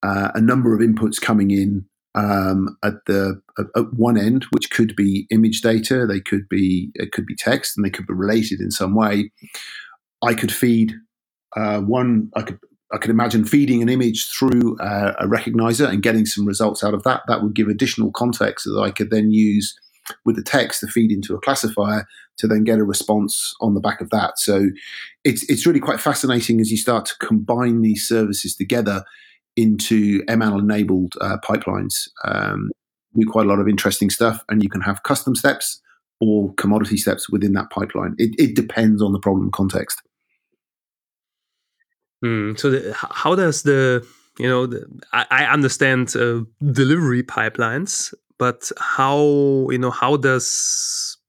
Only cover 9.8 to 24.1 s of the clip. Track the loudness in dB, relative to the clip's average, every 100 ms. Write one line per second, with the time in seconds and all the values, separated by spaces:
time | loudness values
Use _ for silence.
9.8 | -20 -20 _ _ -2 0 -2 0 2 4
10.8 | 2 -2 _ _ _ _ _ -6 -4 -2
11.8 | 0 0 2 2 0 -6 -8 -12 _ _
12.8 | _ -8 0 2 4 2 2 2 4 2
13.8 | 2 2 0 0 -6 0 2 4 2 0
14.8 | -4 -2 -2 -2 0 0 0 0 2 2
15.8 | 2 2 2 2 2 0 -2 0 0 0
16.8 | -2 0 0 -2 0 -2 0 0 0 0
17.8 | -2 0 -2 0 -2 0 -2 -4 -6 -2
18.8 | -2 -2 -2 2 4 4 4 2 -2 -8
19.8 | _ _ -20 -6 -2 -2 0 0 0 -4
20.8 | -4 0 2 0 -2 -4 -2 0 -2 -2
21.8 | -2 -2 -6 -16 -20 -4 0 2 4 2
22.8 | 2 -2 0 0 0 -4 -6 -4 0 0
23.8 | 0 -4 -2